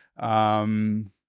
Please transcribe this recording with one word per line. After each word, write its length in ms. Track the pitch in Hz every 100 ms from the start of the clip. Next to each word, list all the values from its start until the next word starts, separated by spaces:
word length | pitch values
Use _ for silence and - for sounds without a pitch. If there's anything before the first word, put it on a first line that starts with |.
| _ -
Um, 920 | 113 110 107 107 107 107 107 107 101 -